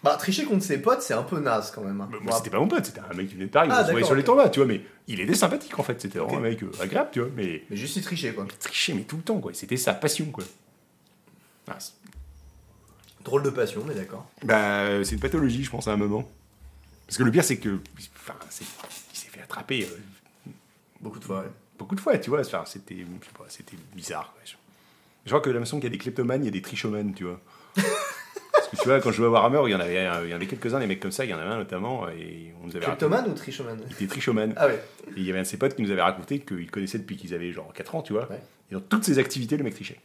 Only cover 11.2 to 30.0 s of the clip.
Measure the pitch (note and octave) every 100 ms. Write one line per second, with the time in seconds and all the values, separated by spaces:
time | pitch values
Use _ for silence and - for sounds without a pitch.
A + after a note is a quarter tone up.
11.2 | _ _ _ _ - - - _ - -
12.2 | - - - - - _ _ - - _
13.2 | - C3+ C#3 A#2 G#2+ G#2+ C3+ A#2 F#2+ -
14.2 | - - A#2 A2 G#2 G2+ G2+ G2+ G2 -
15.2 | C#3 E3 C#3 A#2+ C3+ - - G#2 G#2 G#2
16.2 | B2 - _ _ - - - - - -
17.2 | B2+ C3+ - B2+ A2 G2 - - - -
18.2 | - - - - - - - - - -
19.2 | - - F#2 - - C3+ F2+ F2 G2 G2
20.2 | _ _ - - _ _ _ _ A2 G#2+
21.2 | - F#2+ F#2+ - _ _ - G3 - B3+
22.2 | - C#3+ C3 F2 D#2+ G2 - F#2 F2 F2+
23.2 | - - - - - F2 D#2+ F#2 - D#2
24.2 | D#2 - - - _ _ _ _ _ _
25.2 | - C#3+ C#3 A#2+ A#2 D3 B2 G2 - B2
26.2 | A#2+ C3 C3 G2 - - A2+ G#2+ G#2 F#2+
27.2 | F2+ F2 _ - - - - - C#5+ -
28.2 | - - - D5+ - - A#2+ C3+ B2 G2+
29.2 | A#2 A2+ A#2 C#3+ C3 G2 F2 F2+